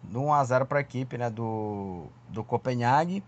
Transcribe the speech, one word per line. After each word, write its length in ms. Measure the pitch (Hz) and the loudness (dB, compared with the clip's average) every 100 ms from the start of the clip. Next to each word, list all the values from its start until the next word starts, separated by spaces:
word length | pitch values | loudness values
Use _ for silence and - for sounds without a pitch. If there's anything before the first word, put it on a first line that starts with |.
No 240 | - 110 143 | -8 -4 2
um 60 | |
a 120 | 147 | 4
zero 200 | 127 127 | 4 4
pra 160 | 131 143 | 4 0
equipe, 380 | 139 123 131 120 | 0 -4 -6 -2
né, 100 | 120 | -4
do, 760 | 110 113 110 107 101 98 90 76 - - | -2 -4 -2 -4 -4 -6 -8 -10 -16 -10
do 140 | 110 | -10
Copenhague. 800 | 107 120 131 123 120 135 170 196 | -4 -2 -2 0 4 4 2 -2